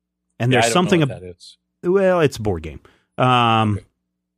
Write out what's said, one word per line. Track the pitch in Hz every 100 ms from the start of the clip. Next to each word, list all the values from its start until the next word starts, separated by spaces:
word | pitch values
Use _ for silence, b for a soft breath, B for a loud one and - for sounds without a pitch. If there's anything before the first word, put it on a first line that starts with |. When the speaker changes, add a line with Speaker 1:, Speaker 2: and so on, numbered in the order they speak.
| _ _ _ -
Speaker 1:
And | 127
Speaker 2:
Yeah, | 127
Speaker 1:
there's |
Speaker 2:
I | 117
don't |
Speaker 1:
something | 175 185 180
Speaker 2:
know | 139
what | 87
Speaker 1:
ab- |
Speaker 2:
that | 90 87
is. | - - _ _
Speaker 1:
well, | 175 190 190 180
it's | 147 -
a |
board | 104 87
game. | 80 69 b b b -
Um, | 127 123 120 113 107 101 - _ _ _ _